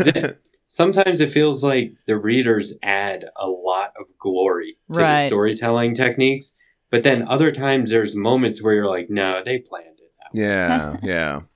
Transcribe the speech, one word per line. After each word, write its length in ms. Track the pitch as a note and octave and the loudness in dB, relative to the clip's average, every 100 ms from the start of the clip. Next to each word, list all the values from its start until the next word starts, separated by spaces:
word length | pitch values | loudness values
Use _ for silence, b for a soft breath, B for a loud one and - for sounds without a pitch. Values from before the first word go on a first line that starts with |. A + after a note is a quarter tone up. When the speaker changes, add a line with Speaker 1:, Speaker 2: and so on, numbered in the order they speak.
Speaker 1:
Th-, 320 | D#3+ - D3+ - - - - | 2 0 -2 -8 -20 -20 -8
sometimes 540 | - E3+ G3 F#3+ E3+ | 0 2 4 2 2
it 100 | D3 | 2
feels 320 | D3 D3+ C3 | 2 2 2
like 300 | C#3 C3 A#2 - - | 0 2 -2 -4 -4
the 120 | G#2+ | -2
readers 580 | G#2+ A#2+ B2+ A2 G2 - | 2 2 4 2 0 -4
add 420 | G#2 G2 G2+ F#2+ E2+ - | -2 0 -2 -6 -10 -8
a 120 | G2 | -6
lot 460 | F2+ F2+ F#2 G2+ - | -4 -2 -2 -4 -10
of 80 | - _ | -20 _
glory 580 | G2 F#2 F#2+ F2 E2 - - | -4 0 0 0 -6 -14 -6
to 60 | |
the 60 | E3 | 0
Speaker 2:
Right. 260 | D#3+ D3 C#3+ | 2 2 2
Speaker 1:
storytelling 680 | G#2+ G#2+ A2+ A#2 A#2 A#2+ A#2 | 2 0 0 0 0 0 0
techniques, 600 | B2+ A#2 C3 C3+ - - _ _ _ | 0 2 0 0 -6 -20 _ _ _
but 140 | A#2 | 2
then 240 | C#3 B2 A2+ | 2 2 2
other 240 | C3+ D#3 | 2 2
times 400 | B2+ C#3 C3+ A2+ | 0 0 0 2
there's 240 | A2+ G#2 G2+ | 0 0 -2
moments 460 | G#2 B2+ A#2 G#2+ | 0 2 0 -2
where 120 | A2 | 2
you're 160 | G#2+ G2+ | 2 2
like, 200 | F#2 - | -2 -4
"No, 320 | G#2 F#2+ F#2+ | -2 -2 -2
they 160 | G2 B2+ | -4 -6
planned 400 | - - - _ | -8 -16 -16 _
it 120 | _ _ | _ _
out." 80 | - | -10
Speaker 3:
Yeah, 640 | A2 G#2 G2 F2 E2 D2+ E2+ | -4 -2 0 0 -2 -4 -8
Speaker 2:
<laughs> 40 | |
Speaker 3:
yeah. 380 | F#2+ E2+ D#2 D2 E2 | -4 -4 -4 -6 -12